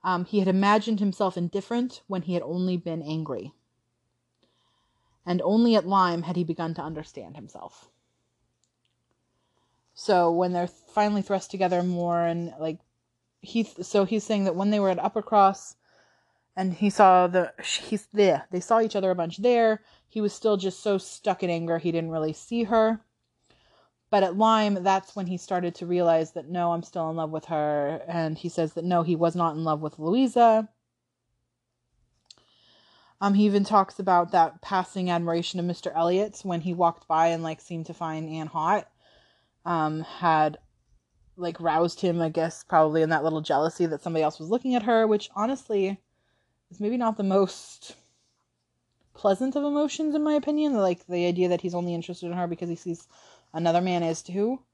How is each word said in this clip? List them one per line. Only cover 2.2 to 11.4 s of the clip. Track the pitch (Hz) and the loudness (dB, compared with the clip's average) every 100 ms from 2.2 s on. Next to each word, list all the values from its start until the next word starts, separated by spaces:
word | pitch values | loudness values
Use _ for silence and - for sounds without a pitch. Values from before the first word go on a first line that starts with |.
he | 160 175 | -4 -4
had | |
only | 127 175 180 180 | -4 -4 -2 -2
been | 175 165 | -4 -8
angry. | 147 160 151 120 92 _ _ _ _ _ _ _ _ _ _ _ _ _ _ _ _ _ - | -6 -6 -6 -8 -10 _ _ _ _ _ _ _ _ _ _ _ _ _ _ _ _ _ -4
And | 180 | -2
only | 165 214 233 220 | 2 4 4 4
at | 175 | 2
Lyme | 196 185 170 | 2 2 0
had | 165 180 | -4 -4
he | |
begun | 165 165 165 165 | -2 -4 -6 -6
to | |
understand | 151 165 185 - 90 147 | -8 -10 -12 -16 -18 -18
himself. | 110 - - _ _ _ _ _ _ _ _ _ _ _ _ _ _ _ _ _ _ _ _ _ _ - | -20 -18 -20 _ _ _ _ _ _ _ _ _ _ _ _ _ _ _ _ _ _ _ _ _ _ -14
So | - 185 170 | 2 4 4
when | 170 180 | 2 0
they're | 175 175 | -2 -4
finally | - _ - 208 208 | -8 _ 0 0 0
thrust | 196 196 | -2 -4